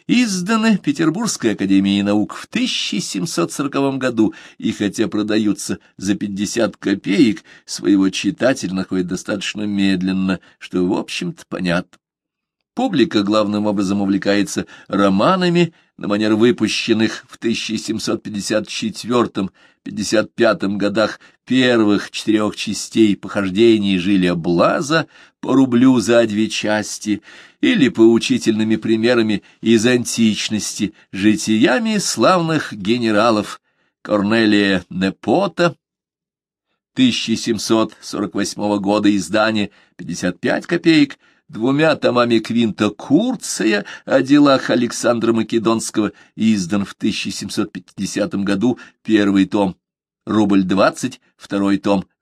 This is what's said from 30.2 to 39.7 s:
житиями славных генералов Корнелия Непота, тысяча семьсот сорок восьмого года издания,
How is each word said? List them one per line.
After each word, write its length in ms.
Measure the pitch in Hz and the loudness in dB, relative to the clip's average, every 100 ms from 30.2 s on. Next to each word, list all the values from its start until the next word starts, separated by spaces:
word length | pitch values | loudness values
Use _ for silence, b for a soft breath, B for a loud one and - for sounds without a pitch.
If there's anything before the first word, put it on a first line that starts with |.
| 113 98 - 110 - - 101 b b | 0 0 -4 -6 -6 -6 -6 b b
житиями 880 | 98 104 107 - 110 160 254 220 208 | -2 2 2 0 0 2 0 -2 -2
славных 720 | - - 139 185 165 156 - | -2 0 2 2 0 -4 -4
генералов 880 | 107 98 123 113 104 117 107 101 - _ _ _ _ | -6 -2 0 2 2 2 2 -2 -10 _ _ _ _
Корнелия 800 | - 104 101 113 110 104 101 95 - | -4 0 2 2 4 4 2 0 -4
Непота, 840 | 87 95 - - 143 196 - 170 - _ _ _ _ _ _ _ _ _ _ _ | -4 -4 -4 -2 0 0 0 -2 -2 _ _ _ _ _ _ _ _ _ _ _
тысяча 440 | - 127 - - 110 | 0 0 0 -4 -4
семьсот 580 | - 104 - 113 110 - | -2 -4 0 2 0 -4
сорок 340 | - - 101 | -12 -8 -6
восьмого 440 | 98 101 - 104 104 | -4 -6 -4 -2 -2
года 360 | 98 107 104 | 0 2 2
издания, 560 | 104 82 107 110 110 98 | 2 0 0 0 0 -4